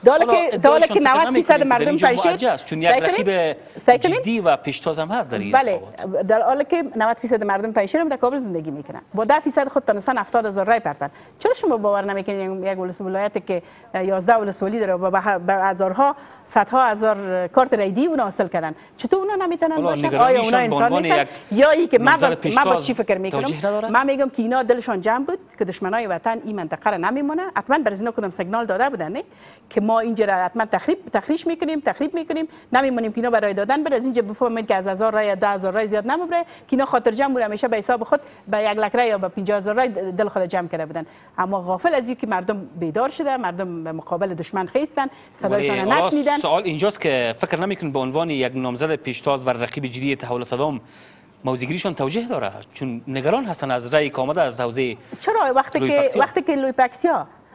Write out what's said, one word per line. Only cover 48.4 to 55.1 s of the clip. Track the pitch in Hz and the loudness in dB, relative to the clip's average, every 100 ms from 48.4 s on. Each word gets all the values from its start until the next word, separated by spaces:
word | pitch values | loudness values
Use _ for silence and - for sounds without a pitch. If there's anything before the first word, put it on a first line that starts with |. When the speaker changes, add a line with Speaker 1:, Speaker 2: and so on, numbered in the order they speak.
| 127 | -2
Speaker 2:
نامزد | 131 127 120 156 151 | -2 -6 -4 -2 -4
پیشتاز | 135 120 143 135 127 | -6 -4 -2 -2 0
و | |
رقیب | 120 120 151 127 | -2 -4 -6 -8
جدی | 123 139 135 | -4 -4 -4
تحولات | 113 123 120 | -4 -6 -4
دوم | 127 151 127 - - - - _ _ | -4 -2 -4 -12 -20 -20 -20 _ _
موضع‌گیریشان | 131 123 123 175 196 | -6 -4 -4 -4 -4
توجیه | 160 139 208 240 | -4 -4 -4 -4
داره؟ | 156 101 104 - | -4 -4 -8 -16
چون | - 131 117 139 | -10 -8 -8 -8
نگران | 131 143 240 | -4 0 0
هستن | 226 160 139 | -2 -6 -4
از | 127 120 | -4 0
رای | 151 147 | 0 2
که | - | -2
آمده | 131 170 | -2 0
از | 139 117 | 0 0
حوزه | 120 120 127 104 - | -4 -2 -4 -4 -14